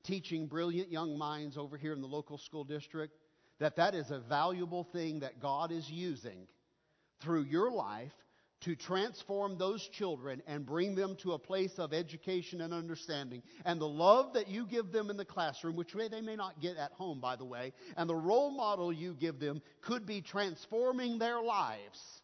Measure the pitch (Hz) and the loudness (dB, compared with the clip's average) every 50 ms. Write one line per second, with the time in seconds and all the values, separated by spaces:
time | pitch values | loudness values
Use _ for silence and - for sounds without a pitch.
0 | - - 185 196 156 - 170 160 160 147 147 160 170 175 170 175 190 180 165 156 | -2 -2 -2 -2 -2 -2 -2 -2 -2 -2 -2 0 0 2 2 0 0 0 -2 -2
1 | 165 160 147 147 151 147 151 151 151 147 131 147 143 143 147 147 143 156 156 143 | 0 0 -2 -2 -2 -2 -2 -4 -6 -6 -6 -6 -8 -8 -8 -4 -4 -2 -2 -2
2 | 135 131 143 151 147 - 147 139 - - - 156 143 135 147 151 147 - - 160 | -4 -4 -4 -6 -6 -8 -12 -14 -14 -10 -8 -8 -6 -4 -6 -6 -6 -6 -6 -6
3 | 156 156 - - _ _ _ _ _ _ _ _ 147 151 - - 170 196 190 175 | -6 -6 -8 -20 _ _ _ _ _ _ _ _ 2 2 6 6 6 6 6 2
4 | 143 117 147 131 117 113 147 143 156 180 185 180 180 170 175 175 170 170 - 175 | -2 -2 -4 -6 0 2 4 4 4 4 2 0 -2 -2 -2 -4 -4 -4 -4 -2
5 | 165 160 151 156 139 131 120 123 139 143 135 143 165 165 170 165 156 135 156 170 | -2 -2 -2 -2 -4 -6 -8 -4 -2 0 0 0 0 0 -2 -4 -4 -6 -6 -4
6 | 180 180 147 123 117 120 98 90 92 - _ _ _ _ _ _ _ _ _ _ | -4 -4 -4 -4 -6 -10 -12 -12 -16 -20 _ _ _ _ _ _ _ _ _ _
7 | _ _ _ _ - 156 165 156 143 135 147 170 202 247 247 208 123 101 104 107 | _ _ _ _ -2 2 2 2 2 4 4 4 4 4 2 0 -2 -2 -4 -6
8 | 123 143 - - - _ _ _ _ _ _ _ - 175 165 - - - 185 190 | -8 -10 -12 -16 -20 _ _ _ _ _ _ _ -4 -4 -4 -4 -2 0 2 2
9 | 202 240 196 - - - 196 202 202 202 190 165 185 196 214 214 - - - - | 2 2 -2 -8 -6 -2 0 0 0 0 0 2 2 2 2 0 -4 -8 -4 -2
10 | 208 185 160 127 127 139 131 127 - 160 147 147 147 127 143 165 180 202 196 185 | 0 0 0 -2 -4 -6 -6 -6 -6 -6 -6 -6 -4 -2 2 2 2 2 2 0
11 | 196 190 190 190 - 185 170 147 - - 190 190 190 190 - - 170 147 151 160 | 0 0 -2 -2 -2 -2 -2 -2 -2 -2 2 2 2 0 0 -2 -2 0 0 0
12 | 180 151 156 160 - 190 185 180 170 - - 175 165 165 170 170 160 165 160 151 | 0 -2 -6 -8 -4 0 0 0 0 -2 -6 -4 -4 -2 -2 -4 -2 -4 -6 -8
13 | - - 156 143 139 127 123 120 - - - - - 175 170 165 151 151 147 151 | -4 -4 -4 -4 -4 -4 -8 -10 -12 -16 -20 -4 0 0 2 2 0 -2 2 6
14 | 165 190 214 254 269 262 254 240 208 196 190 220 247 190 233 233 220 185 175 220 | 10 10 10 10 8 4 2 0 0 0 -2 -4 -4 0 -2 -2 -2 0 0 0
15 | 214 208 202 202 196 - - 190 170 156 139 - - 165 165 170 170 - - 202 | 0 0 -4 -4 -6 -6 -2 0 0 0 0 -2 -4 -4 -2 -2 -4 -4 -4 -4
16 | 226 220 214 220 220 220 220 214 202 190 170 156 147 175 180 156 143 - - - | -4 -4 -4 -6 -6 -6 -4 -4 -4 -6 -6 -4 -4 -4 -2 -2 -6 -6 -6 -6
17 | 185 185 156 135 123 123 127 120 131 127 123 120 127 131 131 - - - - - | -6 -4 -4 -2 -2 -2 -2 -2 -4 -8 -6 -6 -6 -8 -8 -12 -16 -10 -4 -2
18 | 170 165 165 165 156 175 214 247 285 285 277 277 240 208 208 190 175 175 170 151 | 0 2 2 2 4 6 6 6 6 4 2 0 2 2 2 2 0 0 0 -2
19 | 170 180 175 131 156 165 151 131 147 147 143 156 - - - _ - - 233 247 | -4 -6 -2 -2 -2 -2 -2 -2 -2 -2 -2 -4 -8 -12 -20 _ -4 -2 -2 -2
20 | 214 185 214 202 160 - - 202 208 196 165 - - - 220 226 247 254 254 247 | -2 -4 -6 -6 -6 -4 0 0 0 0 -2 -6 -8 -2 0 2 4 4 4 2
21 | 254 240 233 226 226 233 240 240 226 233 220 196 165 120 110 104 101 104 - - | 0 0 2 2 2 2 2 2 2 2 2 2 2 2 0 -6 -8 -14 -16 -18
22 | - - - - | -18 -18 -18 -20